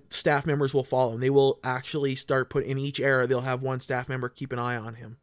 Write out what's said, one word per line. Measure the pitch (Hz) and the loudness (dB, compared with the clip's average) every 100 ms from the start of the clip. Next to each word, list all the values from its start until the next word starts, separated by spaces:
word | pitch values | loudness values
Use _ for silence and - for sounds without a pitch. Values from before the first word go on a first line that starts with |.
| - | 0
staff | - - 147 156 | 2 4 2 0
members | 143 139 | 0 2
will | 139 | 0
follow | 123 127 127 | 0 2 2
him. | 113 | 2
They | 131 | 4
will | 139 139 131 | 6 4 2
actually | 131 127 - 156 139 131 | -4 -4 -4 -2 -2 -2
start | - 131 123 | 0 0 0
put, | 143 131 | -4 -2
in | 135 | -4
each | 139 139 | -4 0
era, | 135 131 123 | 2 2 4
they'll | 127 | 2
have | 131 127 | 0 -2
one | 131 131 | -2 -4
staff | - 127 127 | -4 -4 -4
member | 131 123 | -6 -6
keep | - 135 | -8 -8
an | 123 | -4
eye | 120 120 | -2 -4
on | 110 113 | -6 -14
him. | 110 120 | -18 -18